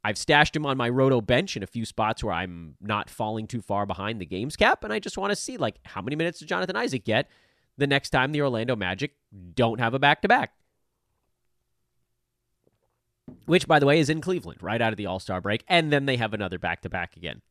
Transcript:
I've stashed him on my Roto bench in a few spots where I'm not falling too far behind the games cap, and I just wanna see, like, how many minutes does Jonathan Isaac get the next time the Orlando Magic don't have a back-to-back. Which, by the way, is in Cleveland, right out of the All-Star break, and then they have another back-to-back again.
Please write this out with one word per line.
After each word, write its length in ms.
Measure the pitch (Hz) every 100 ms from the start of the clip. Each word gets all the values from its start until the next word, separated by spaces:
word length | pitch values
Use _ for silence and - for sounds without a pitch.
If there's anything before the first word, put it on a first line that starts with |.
I've 140 | 107 104
stashed 400 | - 147 151 156
him 80 |
on 120 | 147 135
my 120 | 120
Roto 320 | 127 135 127
bench 360 | 107 123 196 -
in 60 |
a 40 | 95
few 180 | 117
spots 400 | 110 - 110 113
where 80 | 110
I'm 440 | 85 92 85 82 67
not 300 | 104 107 -
falling 380 | - 107 110 110
too 120 | 117
far 260 | - 101 101
behind 340 | 98 101 113
the 40 |
games 320 | 82 92 127 -
cap, 280 | 214 392
and 80 | 214
I 80 | 214
just 180 | - -
wanna 180 | 196 202
see, 200 | - 254
like, 220 | 117 -
how 160 | - 98
many 160 | 98 151
minutes 220 | 165 -
does 100 | 151
Jonathan 280 | 180 185 202
Isaac 280 | 240 131
get 240 | - 110 143 _ _ _ _ -
the 100 | 139
next 240 | 139 -
time 220 | 135 135
the 80 | 151
Orlando 340 | 143 117 120
Magic 420 | 117 92 95 147 _ _ 98 87
don't 260 | 85 117 113
have 140 | 117
a 40 | 131
back-to-back. 540 | 143 156 202 247 - _ _ _ _ _ _ _ _ _ _ _ _ _ _ _ _ _ _ _ _ _ _ _ _ _ _ _ - -
Which, 240 | - 180 -
by 120 | 151
the 60 | 139
way, 120 | 156
is 100 | 143
in 120 | 160
Cleveland, 420 | 170 180 87 -
right 180 | 90 113
out 120 | 113
of 40 | 104
the 100 | 101
All-Star 340 | 95 - 92
break, 240 | 95 110 -
and 240 | 175 160
then 140 | 147 139
they 100 | 123
have 160 | 113
another 260 | 104 95 90
back-to-back 580 | 87 85 95 92 87 -
again. 260 | 82 58 _